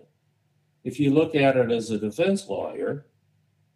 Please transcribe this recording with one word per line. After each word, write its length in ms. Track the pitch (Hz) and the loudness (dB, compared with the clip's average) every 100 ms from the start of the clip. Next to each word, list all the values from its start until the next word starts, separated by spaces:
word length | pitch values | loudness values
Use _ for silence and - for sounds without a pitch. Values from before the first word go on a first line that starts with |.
| _ _ _ _ _ _ _ _ 127 | _ _ _ _ _ _ _ _ -10
if 140 | - | 0
you 120 | 143 | 2
look 220 | 143 160 160 | 4 2 2
at 220 | 135 131 | 2 4
it 120 | 117 | 2
as 220 | 117 110 | 0 -2
a 80 | 107 | -4
defense 480 | 107 107 180 196 - | -4 -2 0 0 -4
lawyer, 580 | 92 87 - 101 143 - _ _ _ _ _ _ | -8 -8 -6 -6 -8 -12 _ _ _ _ _ _